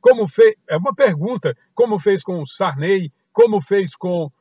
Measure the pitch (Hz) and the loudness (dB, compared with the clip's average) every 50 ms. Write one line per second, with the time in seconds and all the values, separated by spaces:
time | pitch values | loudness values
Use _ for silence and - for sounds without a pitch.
0 | _ 247 254 233 220 170 - - 226 220 220 _ _ _ 160 156 175 277 220 - | _ 4 4 4 2 -6 2 4 4 4 4 _ _ _ -6 -4 -4 -4 -2 2
1 | 277 240 175 147 156 220 254 202 - 156 127 _ _ _ _ - 240 240 214 196 | 2 2 2 0 -6 -6 -6 -4 -6 -6 -6 _ _ _ _ -2 0 0 0 -2
2 | 143 208 196 190 - - 185 170 151 135 - - 175 151 143 135 147 175 196 196 | 0 0 -2 -2 -2 -8 -8 -8 -8 -10 -8 -6 -6 -6 -4 -4 -2 -2 -2 -2
3 | 180 147 _ _ _ _ _ - 233 233 214 202 143 - 196 202 190 170 - _ | -2 -6 _ _ _ _ _ 2 2 4 4 -2 -2 0 -2 -2 -2 -2 -8 _
4 | - 180 180 175 160 147 _ _ | -6 -4 -4 -4 -4 -6 _ _